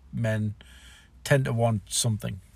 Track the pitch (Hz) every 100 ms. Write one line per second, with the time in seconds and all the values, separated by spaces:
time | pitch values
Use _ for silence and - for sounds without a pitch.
0 | - 120 113 107 107 - - - - -
1 | - - - 143 131 117 117 107 - -
2 | 120 104 117 92 -